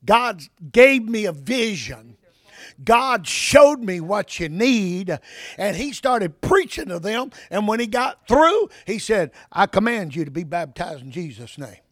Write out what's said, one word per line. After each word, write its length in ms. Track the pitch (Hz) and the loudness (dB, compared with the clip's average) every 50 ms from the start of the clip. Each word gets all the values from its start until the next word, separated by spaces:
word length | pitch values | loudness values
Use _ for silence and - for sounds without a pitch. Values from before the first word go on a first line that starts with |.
| _ | _
God 380 | 120 208 233 247 240 214 170 143 - _ _ 170 147 | 2 2 2 2 0 -6 -8 -14 -20 _ _ -20 -4
gave 360 | - 233 247 269 269 269 226 220 | 4 6 6 6 6 2 -2 -4
me 160 | 226 220 214 | -6 -4 -4
a 80 | 190 | -4
vision. 840 | 165 143 139 131 247 262 226 226 208 160 117 107 135 113 110 117 113 _ _ _ _ _ _ _ - - - - - _ 135 | -6 -8 -6 -4 -2 -2 -2 -2 -4 -6 -10 -12 -14 -16 -18 -20 -20 _ _ _ _ _ _ _ -20 -20 -20 -20 -20 _ 2
God 420 | - 226 240 262 269 254 226 165 | 4 4 4 6 4 0 0 0
showed 540 | - - - - - - 277 294 285 294 277 | -4 -6 -4 -2 6 8 10 10 10 8 4
me 220 | 233 196 185 175 | -4 -6 -6 -6
what 380 | 160 165 196 214 185 - - - | -4 -4 -4 -4 -4 -6 -8 -8
you 100 | 175 156 | -8 -8
need." 680 | 151 180 226 262 262 226 202 180 175 180 196 180 165 139 _ - - - - - - - | -4 0 2 2 2 2 2 -2 -4 -4 -6 -6 -8 -8 _ -18 -20 -20 -20 -20 -12 -6
And 200 | 180 202 196 165 | -6 -4 -4 -4
he 160 | 240 294 254 | -6 -8 -10
started 480 | - - 262 254 233 196 170 151 _ | -4 -2 0 0 0 0 -4 -6 _
preaching 480 | - - - 392 359 254 - - 320 277 | -2 2 2 2 2 0 -8 -12 -10 -10
to 100 | 180 175 | -10 -8
them. 320 | 160 196 220 233 254 285 _ - - - | -6 -6 -6 -6 -6 -8 _ -20 -18 -6
And 160 | 165 190 214 | -6 -4 -2
when 140 | 208 214 226 | -2 -2 -2
he 80 | 240 226 | -4 -4
got 400 | 208 240 247 254 - _ _ - | -2 -4 -4 -4 -6 _ _ 0
through, 420 | 233 277 311 330 370 440 427 - - - - | 4 4 6 4 4 2 -2 -4 -8 -18 -10
he 140 | - 202 220 | -8 -8 -8
said, 320 | - - 220 208 170 139 _ - - _ | -2 -2 0 0 0 -2 _ -16 -20 _
"I 140 | - 156 175 | 0 0 0
command 500 | 175 - 196 208 233 240 226 196 156 127 | 2 2 0 0 0 -2 -2 -6 -8 -6
you 100 | 165 160 | -8 -8
to 60 | 143 | -6
be 120 | 135 156 175 | -6 -10 -8
baptized 580 | 151 160 175 170 143 120 - 170 175 165 139 | -6 -6 -8 -8 -8 -8 -10 -10 -10 -10 -14
in 100 | 123 135 | -16 -14
Jesus' 460 | 127 165 180 156 123 101 120 113 - - | -10 -10 -10 -10 -12 -14 -18 -20 -16 -16
name." 200 | 143 113 95 82 _ _ | -16 -16 -18 -20 _ _